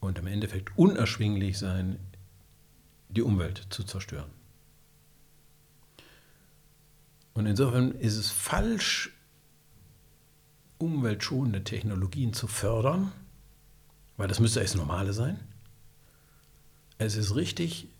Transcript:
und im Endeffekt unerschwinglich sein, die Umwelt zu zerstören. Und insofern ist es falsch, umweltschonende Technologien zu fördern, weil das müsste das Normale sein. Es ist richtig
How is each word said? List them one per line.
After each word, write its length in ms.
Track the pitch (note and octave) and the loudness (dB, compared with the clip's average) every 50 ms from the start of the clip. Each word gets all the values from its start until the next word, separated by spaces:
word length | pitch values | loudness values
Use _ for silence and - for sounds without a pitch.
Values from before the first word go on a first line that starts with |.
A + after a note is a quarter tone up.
| - | -2
und 160 | F#2+ F#2 F#2+ | -4 -4 -4
im 80 | E2 | -4
Endeffekt 520 | F#2 G2+ G2+ G#2 G2 - F#2+ F#2+ - - - | -4 -2 -2 -2 -2 -4 -6 -8 -6 4 6
unerschwinglich 800 | E3 G3 F#3+ - A2 G#2+ - - A2 G#2 G#2 G2+ G2 G2 F#2+ G2 | 6 6 6 4 2 0 2 0 0 0 2 2 0 0 -2 -2
sein, 400 | G2 F#2+ F#2 F#2 F#2 F#2 F#2+ - - - - - - - - - - - - - - - - - - - _ _ _ - | -2 -2 -2 -2 -2 -2 -4 -6 -8 -14 -16 -20 -20 -20 -20 -20 -20 -20 -20 -20 -20 -20 -20 -20 -20 -20 _ _ _ -4
die 100 | - A2 | 0 0
Umwelt 460 | A#2 - G#2 F#2+ F2+ D#2 F#2+ - - - | 2 4 4 2 2 0 -4 -6 -8 -10
zu 160 | - - F#2+ | -8 -8 -8
zerstören. 460 | - - F#2+ F#2+ - - D2 C#2+ D2 - - - - - - - - - - - _ - - - - - - - - - - - - - - - _ - - - - _ - - - - - - - - _ - - - - _ - - _ _ _ - - - _ _ _ - _ _ | -8 -8 -10 -8 -8 -8 -10 -10 -10 -14 -20 -20 -20 -20 -20 -20 -20 -20 -20 -20 _ -20 -20 -20 -20 -20 -20 -20 -20 -20 -20 -20 -20 -20 -20 -20 _ -20 -20 -20 -20 _ -20 -20 -20 -20 -20 -20 -20 -20 _ -20 -20 -20 -20 _ -20 -20 _ _ _ -20 -20 -20 _ _ _ -20 _ _
Und 100 | A2 G#2+ | 0 2
insofern 480 | G#2+ G2+ F#2+ C3+ C3 A#2+ B2+ B2 C3 B2+ | 2 4 4 4 4 4 4 4 2 2
ist 240 | - - A2+ G#2 | 0 0 0 0
es 140 | A2 G#2+ - | 2 -2 -2
falsch, 840 | - - - - - F3 G#3 A3+ A3+ G3+ - - - - - - - - _ _ _ - _ _ - _ _ _ - - - - - - - - - - - - - _ _ _ _ - _ - - - | -2 -2 -2 0 0 2 2 2 2 0 0 0 0 0 -2 -6 -10 -16 _ _ _ -20 _ _ -20 _ _ _ -20 -20 -20 -20 -20 -20 -20 -20 -20 -20 -20 -20 -20 _ _ _ _ -20 _ -20 -8 -4
umweltschonende 840 | E3 E3 D#3+ D3 B2+ A2+ G#2 G2+ - - D3+ C3 C#3 B2 G#2 G2 F#2+ | -2 -2 0 0 2 0 0 0 -2 -2 -2 0 0 0 0 0 -2
Technologien 680 | - A2 A2 - A2 G#2 F#2 F#2 F#2 - D3 C3 A2+ G2+ | -4 -6 -2 -2 -2 0 0 -2 -2 0 0 0 0 0
zu 140 | - - | -2 -4
fördern, 680 | G#2+ - - - G2+ A2+ A2+ A2 C3+ D#3 F3+ F#3+ F#3+ - - - - - - - - - - - - - - - - - - - - - | -4 -4 -2 0 2 2 2 2 2 2 2 0 -2 -4 -10 -20 -20 -20 -20 -20 -20 -20 -20 -20 -20 -20 -20 -20 -20 -20 -20 -20 -20 -8
weil 120 | - G#2 F#2+ | -4 -2 -2
das 120 | F#2 - | 4 4
müsste 200 | A#2 A2 A2+ B2 | 4 4 4 2
das 140 | G2 F#2 - | 0 0 0
Normale 380 | F#2+ E2 D2 F2 F2+ G2 G2 G2 | 0 0 0 0 0 0 0 0
sein. 260 | G#2+ A#2 C#3+ G3 G#3 - - - - - - - - - - - - - - - - - - - - - - - - - - - - - - - | 0 -2 -2 -2 -4 -8 -14 -18 -20 -20 -20 -20 -20 -20 -20 -20 -20 -20 -20 -20 -20 -20 -20 -20 -20 -20 -20 -20 -20 -20 -20 -20 -20 -20 -20 -6
Es 200 | - A2+ A2 G2+ | -2 -2 0 0
ist 180 | A2 G#2+ F#2+ G2+ | 0 0 2 2
richtig 560 | C3 F3 E3 - - - - E3 - - - - - | 2 0 0 -2 -2 -2 -2 -2 -6 -12 -14 -20 -20